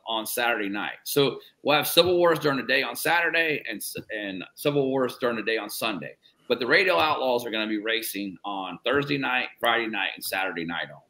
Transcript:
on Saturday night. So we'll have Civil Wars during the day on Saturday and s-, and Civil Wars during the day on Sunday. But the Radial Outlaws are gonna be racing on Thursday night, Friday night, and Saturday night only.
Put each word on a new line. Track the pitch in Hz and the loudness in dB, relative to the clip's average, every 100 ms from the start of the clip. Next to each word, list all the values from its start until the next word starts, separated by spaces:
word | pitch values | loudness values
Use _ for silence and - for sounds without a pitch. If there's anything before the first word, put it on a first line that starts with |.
| - | -6
on | 113 110 | -4 -4
Saturday | - 117 110 101 | -2 0 0 -2
night. | 101 78 - - | -4 -6 -8 -2
So | 143 135 - - _ | 2 2 0 -16 _
we'll | 131 147 | 0 2
have | 135 | 4
Civil | 165 175 175 | 4 4 4
Wars | 170 156 | 4 4
during | 147 135 | 2 0
the | 120 | 0
day | 135 | 0
on | 123 123 | 0 -2
Saturday | 156 170 170 165 160 139 - | 0 2 2 0 0 -2 -4
and | 107 | -10
s-, | - - - 110 | -8 -12 -10 -8
and | 101 95 - | -6 -8 -10
Civil | - 147 143 131 | -4 0 2 2
Wars | 135 127 - | 0 -2 0
during | 123 113 | -2 0
the | |
day | 104 110 | 0 -2
on | 104 | -2
Sunday. | - 113 90 65 - _ _ - | -4 -4 -4 -8 -14 _ _ -2
But | 120 | 0
the | 123 | 4
Radial | 170 190 165 | 4 6 4
Outlaws | 156 135 127 120 120 | 4 2 2 2 0
are | |
gonna | 110 107 | -2 0
be | 107 | -2
racing | 110 113 113 98 101 85 101 | 0 -2 -2 -6 -6 -8 -8
on | 98 92 90 120 | -6 -8 -4 0
Thursday | 143 143 143 | 0 0 -2
night, | 131 127 - - | 0 -2 -2 -2
Friday | 117 117 110 | 2 2 0
night, | 104 95 - | -2 -2 -4
and | |
Saturday | - 98 95 85 82 | -6 -2 -2 -4 -6
night | 82 73 | -6 -8
only. | 71 | -12